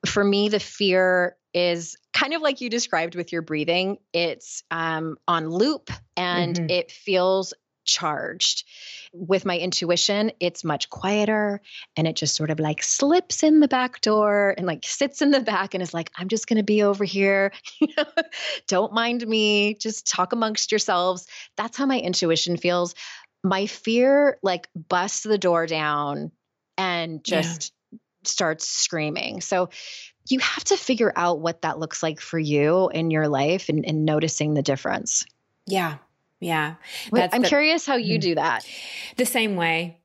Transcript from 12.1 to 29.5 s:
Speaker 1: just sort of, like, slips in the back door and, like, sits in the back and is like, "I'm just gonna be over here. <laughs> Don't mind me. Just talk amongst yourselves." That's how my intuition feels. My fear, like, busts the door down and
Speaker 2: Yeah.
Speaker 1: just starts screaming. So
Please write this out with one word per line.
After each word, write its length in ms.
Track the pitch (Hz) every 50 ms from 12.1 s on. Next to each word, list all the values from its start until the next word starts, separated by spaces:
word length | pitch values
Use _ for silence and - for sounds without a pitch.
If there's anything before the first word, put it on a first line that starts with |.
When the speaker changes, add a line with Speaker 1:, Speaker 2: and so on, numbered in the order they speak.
| 160
Speaker 1:
just 200 | - - 147 -
sort 140 | - 151 151
of, 80 | 156 151
like, 200 | 156 151 156 -
slips 640 | - - - - 269 285 330 370 370 _ - - -
in 160 | 311 311 311
the 80 | 294 269
back 320 | 269 254 254 254 247 -
door 540 | - 220 214 214 214 208 202 202 202 196 196 -
and, 80 | 180
like, 200 | 180 160 - -
sits 360 | - - - 277 277 - -
in 100 | 302 285
the 100 | 285 269
back 320 | 247 214 214 180 190 196 -
and 100 | 185 185
is 100 | 165 -
like, 160 | 165 165 - _
"I'm 140 | - 180 190
just 180 | 226 214 - -
gonna 160 | 233 220 208
be 200 | 196 214 208 208
over 200 | 202 202 196 208
here. 480 | 180 175 196 196 196 196 196 196 196 - - _ - - -
<laughs> 100 | 302 302 - - 294 294 - - 320 320 - - - - 587 - _ -
Don't 260 | 202 180 208 220 202
mind 340 | 226 233 233 240 247 240 220
me. 460 | 220 220 214 208 208 208 208 208 214
Just 320 | 208 - 226 214 - - -
talk 240 | - - 180 185
amongst 400 | - 233 226 220 214 214 - -
yourselves." 560 | - 214 - - 196 175 180 185 185 175 - - - - - - _ -
That's 180 | 208 233 -
how 100 | - 277
my 140 | 277 269 254
intuition 560 | - 180 180 - - 165 165 160 - 175 175
feels. 400 | 165 - 175 175 180 175 175 - - - - - - - _ _ _ _
My 220 | 190 190 190 202
fear, 720 | 208 - - - - 226 240 247 262 277 285 285 285 - - -
like, 260 | 190 180 175 - - _ 175 160 _
busts 360 | 185 180 180 208 - - -
the 140 | 220 220 202
door 260 | 185 180 170 165 165
down 680 | 160 160 156 156 151 147 147 147 143 147 147 147 160 _ _ _ _ _ _ _ _ _ -
and 420 | 190 185 175 170 170 165 160 151 - -
Speaker 2:
Yeah. 140 | 185 160
Speaker 1:
just 320 | 160 170 170 160 - - _ _ _ _ - 220 _ _ _ _ 190
starts 420 | - - - 196 165 156 160 - -
screaming. 720 | - - - - - 165 151 151 151 - - - - 185
So 280 | 170 -